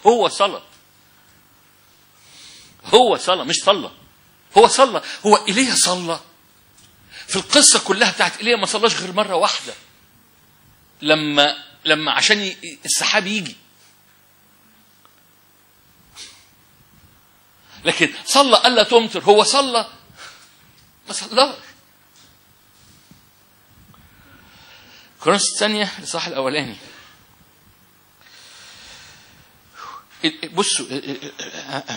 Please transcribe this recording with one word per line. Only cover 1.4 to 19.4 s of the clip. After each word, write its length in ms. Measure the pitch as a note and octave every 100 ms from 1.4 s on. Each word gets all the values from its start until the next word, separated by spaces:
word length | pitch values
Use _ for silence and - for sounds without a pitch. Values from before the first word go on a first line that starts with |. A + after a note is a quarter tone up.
| _ _ _ _ _ _ _ _ - - - - - _ -
هو 220 | G#3+ A#3+ D3
صلى، 280 | - F#3
مش 120 | C3 E3+
صلى. 340 | - G3 G2 - _ _ _ _ _ -
هو 80 | A3+
صلى، 360 | - C4 F3 - - G#3+
هو 100 | G#3
إيليا 380 | - G3+ B3+
صلى. 460 | F3 F3 F3+ E3+ - - _ _ _ _ _ _ _ _ - -
في 60 | F#3+
القصة 420 | - C#4+ C#4 A3
كلها 340 | - D4 G#3+
بتاعت 240 | F3 F3 -
إيليا 200 | A3 A3+
ما 100 | F#3+
صلاش 280 | G#3 A3
غير 180 | D#3+ F#3
مرة 220 | F#3 G#3
واحدة. 400 | F3 F3 - A#2+ - - _ _ _ _ _ _ _ _ _ _ _
لما، 600 | D3 D#3 C#3+ C#3+ D3 - - _
لما 280 | D#3+ D3+ D3+
عشان 280 | A#2 - G#3
ي-، 380 | G3 - E3 C#3+
السحاب 420 | - - - G#3+ F#3
يجي. 300 | G#3+ C#3+ - _ _ _ _ _ _ _ _ _ _ _ _ _ _ _ _ _ _ _ _ _ _ _ _ _ - - - _ _ _ _ _ _ _ _ _ _ _ _ _ -
لكن 300 | - - D#3+ - -
صلى 360 | C4+ C#4 G#3+ B3
ألا 160 | A#3
تمطر، 400 | G3+ A#3 A3 F3
هو 200 | D#3+ G#3